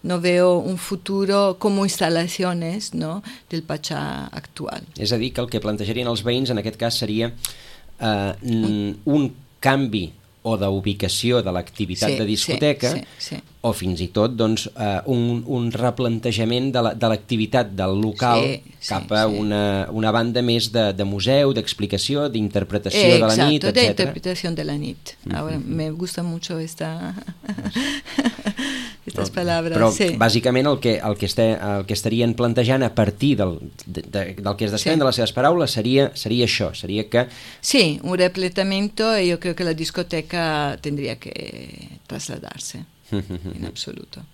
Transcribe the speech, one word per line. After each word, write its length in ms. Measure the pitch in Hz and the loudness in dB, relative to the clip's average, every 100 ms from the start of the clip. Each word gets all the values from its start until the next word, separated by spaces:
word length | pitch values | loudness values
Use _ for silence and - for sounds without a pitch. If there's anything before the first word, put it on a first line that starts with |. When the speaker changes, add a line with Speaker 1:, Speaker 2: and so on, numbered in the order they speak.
Speaker 1:
no 180 | 180 180 | -2 0
veo 380 | 180 175 180 175 | 4 6 6 4
un 200 | 185 180 | 0 -4
futuro 760 | - 196 - 196 196 202 202 185 | -6 -8 -4 -2 2 4 2 2
como 260 | 214 196 | 0 2
instalaciones, 1080 | 196 - 165 165 175 - 180 175 165 190 - | 0 0 2 2 0 -2 -2 0 -4 -6 -6
¿no? 280 | 160 160 165 - - _ | -6 -4 -6 -10 -18 _
del 120 | 165 | -8
Pachá 640 | 160 156 151 147 147 135 139 | -6 -6 -4 -4 -4 -6 -8
actual. 560 | - - - - - - - | -12 -14 -10 -10 -10 -12 -6
Speaker 2:
És 140 | 107 | -2
a 40 | 120 | -2
dir, 140 | 123 | -2
que 80 | 120 | -4
el 80 | - | -4
que 120 | 110 | -2
plantejarien 460 | 104 104 101 113 120 | -2 -2 -2 -2 -2
els 160 | 113 | -2
veïns 280 | 107 120 131 | 0 0 0
en 80 | 110 | 0
aquest 180 | 107 - | -2 -2
cas 180 | 117 | -2
seria, 380 | - 110 107 117 120 - - - - - - | -2 -2 0 -2 -4 -10 -12 -18 -20 -20 -4
eh, 320 | 113 101 98 95 | 0 0 0 -4
Speaker 1:
Un 560 | 127 113 107 107 101 101 | -2 0 2 0 -2 -4
Speaker 2:
un 280 | - 147 135 - - _ | 2 2 2 -4 -20 _
canvi 520 | 135 135 131 104 82 - _ _ | 2 2 2 0 -4 -10 _ _
o 120 | 113 110 | -2 0
d'ubicació 800 | 98 98 95 98 92 - 120 123 | 2 0 0 -2 -2 0 2 2
de 120 | 95 | 2
l'activitat 560 | 90 87 - 95 90 110 | -2 -6 -6 -4 -2 0
Speaker 1:
Sí, 60 | 135 | 0
Speaker 2:
de 60 | |
Speaker 1:
sí, 20 | 107 | 0
Speaker 2:
discoteca, 640 | 107 - 139 147 143 123 147 | 0 0 2 2 2 0 -2
Speaker 1:
sí, 60 | - - | -8 -14
sí. 200 | - - - - | -12 -12 -14 -4
Speaker 2:
o 100 | 117 | -2
fins 280 | 107 92 85 | 0 -2 -2
i 60 | 87 | -2
tot, 220 | - 113 | 2 0
doncs, 300 | 120 110 110 - | 2 0 0 -2
eh, 260 | - 107 98 - | -4 -2 -2 0
un, 380 | 123 120 120 120 | 0 2 0 -2
un 220 | 131 117 | -2 -2
replantejament 1000 | 110 123 120 123 113 120 104 113 123 135 | 0 -2 0 -2 0 0 0 0 2 0
de 80 | 123 | 2
la, 120 | 113 110 | 0 2
de 80 | 113 | 0
l'activitat 580 | 107 - 113 107 127 110 | 0 0 0 2 2 0
del 240 | 95 95 98 | 0 0 2
local 400 | 107 104 123 117 | 0 0 2 4
Speaker 1:
Sí, 300 | 131 135 - - | 2 -2 -10 -12
sí, 80 | - | -6
Speaker 2:
cap 160 | 95 - | -4 0
a 160 | 107 110 | 2 2
Speaker 1:
sí. 100 | 104 | 2
Speaker 2:
una, 480 | 104 104 104 98 95 | 0 2 2 0 -2
una 180 | 110 110 | 0 2
banda 320 | 110 117 120 | 2 2 2
més 300 | 120 117 110 | 2 2 2
de, 160 | 113 104 95 | 2 2 2
de 60 | 98 | -2
museu, 460 | 101 98 135 139 | 0 2 4 4
d'explicació, 720 | 123 - - 101 98 - 143 147 | 2 -2 -4 -2 -2 0 0 0
d'interpretació 760 | 113 107 104 95 101 98 101 175 | 0 0 0 0 -2 0 4 8
de 140 | - | 8
la 60 | 110 | 6
nit, 340 | 113 143 151 | 6 4 4
Speaker 1:
Exacto, 40 | - | 2
de 0 | |
Speaker 2:
etcètera. 200 | 254 240 - 180 | 4 4 2 0
Speaker 1:
interpretación 460 | 160 180 180 180 165 | -2 -6 -4 -4 -4
de 80 | |
la 120 | 147 147 | -4 -4
nit. 380 | 147 - - - - | -6 -10 -16 -14 -6
Ahora, 260 | - 151 160 | -6 -4 -6
Speaker 2:
Mhm. 160 | - 160 | -4 -4
Speaker 1:
me 140 | 156 | -4
gusta 320 | 160 180 - | -4 -6 -4
mucho 340 | 175 165 - 165 | -4 -4 -6 -6
esta, 560 | 160 - 160 165 175 185 - - - | -6 -8 -8 -6 -8 -10 -12 -12 -8
<laughs> 1600 | 196 196 233 277 285 - - 262 - 214 208 277 262 247 208 - | -6 -4 -2 -4 -6 -6 -2 -2 -2 -6 -6 -6 -6 -10 -12 -10
estas 240 | - 98 | -4 -4
Speaker 2:
Però, 40 | |
Speaker 1:
palabras, 420 | - 175 170 165 165 | -2 0 0 0 4
Speaker 2:
però 120 | 113 | 4
Speaker 1:
sí. 160 | 104 190 139 | 4 0 4
Speaker 2:
bàsicament 480 | 113 113 123 127 143 | 4 4 4 4 4
el 80 | 135 | 2
que, 160 | 123 110 | 2 2
el 180 | 107 104 | 0 -2
que 80 | 98 | -2
este-, 280 | - 113 110 | 2 2 2
el 260 | 101 101 98 | 0 -2 -2
que 80 | |
estarien 400 | 107 113 113 117 | -2 0 2 2
plantejant 480 | 117 120 117 117 131 123 | 2 2 2 2 4 2
a 60 | |
partir 420 | - 104 - 139 117 | 4 2 4 2 4
del, 220 | 95 78 69 - - | 2 -2 -10 -16 -10
de, 160 | 87 | -10
de, 220 | - 101 92 95 | -6 -6 -6 -4
del 180 | 101 98 | -4 -2
que 100 | 110 | -2
es 60 | |
desprèn 220 | 104 - | 0 2
Speaker 1:
Sí. 60 | 160 | 4
Speaker 2:
de 60 | 135 | 4
les 100 | 120 | 2
seves 140 | 113 | 0
paraules 380 | - 139 175 143 | 4 4 4 2
seria, 400 | 117 110 135 135 | 0 2 4 4
seria 320 | - - 120 117 | 0 -2 2 2
això, 260 | - 87 | 2 -2
seria 340 | - 87 104 107 | -4 -4 -4 0
que 160 | 117 123 - - - | 0 0 -6 -18 -8
Speaker 1:
Sí, 380 | - 277 175 147 | 2 6 4 2
un 140 | 180 180 | -4 2
replanteamiento, 1000 | 180 185 185 185 190 196 208 - 220 220 | 2 2 -2 0 0 0 -2 -2 0 2
y 100 | 175 | 2
yo 120 | 170 | 0
creo 140 | 180 165 | -4 -2
que 80 | |
la 100 | 175 | -2
discoteca 1040 | 160 160 - 175 165 156 175 165 151 143 120 | -2 -4 -4 -4 -6 -4 -2 0 0 -2 -4
tendría 360 | 147 147 131 113 | -6 -4 -6 -8
que 800 | - - - - 64 - - - - | -10 -12 -12 -12 -14 -16 -18 -20 -12
trasladarse, 800 | - - - - - - - - _ | -10 -8 -10 -12 -12 -12 -12 -16 _
Speaker 2:
<laughs> 140 | - | -6
Speaker 1:
en 560 | 101 95 90 95 - - | -6 -4 -8 -8 -8 -10
absoluto. 560 | - - - - - - | -8 -10 -12 -16 -18 -20